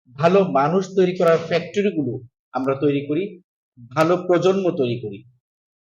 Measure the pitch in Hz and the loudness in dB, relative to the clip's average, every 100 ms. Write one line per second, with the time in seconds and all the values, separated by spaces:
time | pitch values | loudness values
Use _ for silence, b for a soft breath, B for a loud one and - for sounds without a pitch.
0 | _ 123 165 190 180 135 147 185 185 - | _ -2 2 4 2 2 0 0 -2 0
1 | 180 180 170 165 - 170 165 202 202 160 | 0 2 2 2 0 -4 -4 -2 -2 -2
2 | 127 - - _ _ 127 135 135 147 143 | -6 -8 -14 _ _ -6 -4 -2 0 -2
3 | 143 151 202 190 _ _ _ _ 117 131 | -4 -6 -6 -10 _ _ _ _ -12 -2
4 | 160 180 180 175 185 196 180 - 123 120 | 0 2 4 4 4 2 0 -2 -2 -4
5 | 104 98 - _ _ _ _ _ | -8 -14 -20 _ _ _ _ _